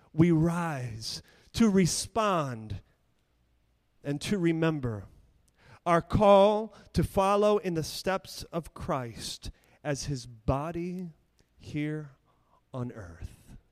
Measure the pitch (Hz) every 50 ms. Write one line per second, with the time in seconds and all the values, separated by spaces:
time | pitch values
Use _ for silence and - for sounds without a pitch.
0 | _ _ - 151 170 175 165 156 156 170 165 175 170 165 151 131 123 117 110 113
1 | 110 - - - - _ _ _ _ _ - - 226 214 190 190 180 151 - -
2 | - - - 226 214 208 190 165 147 135 120 110 110 107 101 95 - _ _ _
3 | _ _ _ _ _ _ _ _ _ _ _ _ _ _ _ _ _ _ _ _
4 | - 143 143 143 - - 208 196 170 170 165 160 165 160 156 147 127 120 110 101
5 | 92 - - - _ _ _ _ _ _ _ _ _ - - - - 170 170 165
6 | - - - - 214 202 202 196 196 214 214 214 220 214 - - - - - 175
7 | 156 - - 202 190 196 202 208 208 214 208 208 185 190 170 160 147 - - -
8 | - 185 185 190 - - - - - - - 170 151 - - - - - 156 131
9 | 123 117 110 - - - - - - - - _ _ _ _ _ - 147 143 -
10 | - - 143 123 117 123 120 110 - - 135 139 147 165 165 170 175 180 180 185
11 | 180 170 - _ _ _ _ _ _ _ _ _ - - - 151 147 151 151 156
12 | 151 139 - _ _ _ _ _ _ _ _ _ _ _ - 127 123 123 107 110
13 | 92 82 82 - - - - - - - - - _ _